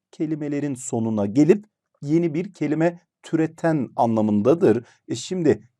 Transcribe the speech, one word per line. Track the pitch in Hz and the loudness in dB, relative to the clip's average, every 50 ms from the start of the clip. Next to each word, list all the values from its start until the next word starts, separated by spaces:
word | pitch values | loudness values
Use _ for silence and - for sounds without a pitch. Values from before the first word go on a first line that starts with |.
| _ _ | _ _
kelimelerin | - - 165 156 160 151 151 147 147 143 139 147 135 | -10 -8 -6 -6 -6 -6 -6 -6 -4 -4 -4 -4 -6
sonuna | 123 - - - 117 113 113 110 107 101 | -8 -8 -6 -4 -2 -2 -2 -2 -2 -2
gelip | 104 101 135 151 151 208 208 - _ _ _ _ _ _ - - | 0 2 2 4 4 4 2 0 _ _ _ _ _ _ -14 -6
yeni | 143 151 170 175 170 143 | -2 0 0 0 0 -2
bir | 165 185 208 - | -4 -6 -6 -6
kelime | - 151 143 147 156 160 175 175 170 _ _ _ _ - | -6 -4 -2 0 2 0 0 0 -2 _ _ _ _ -14
türeten | - - 156 160 156 160 - - 165 160 147 117 - - | -4 -2 -2 -2 -2 -4 -2 -2 0 0 0 -2 -4 -2
anlamındadır. | - 127 120 110 110 107 107 107 104 101 123 160 170 190 131 107 - 120 _ _ _ _ - | -2 0 0 2 2 2 2 2 2 4 2 2 4 4 2 2 2 -2 _ _ _ _ -10
E, | 123 | -8
şimdi | 123 - - 185 185 165 147 - 208 208 _ _ _ | -8 -8 -8 -6 -2 2 2 2 0 -2 _ _ _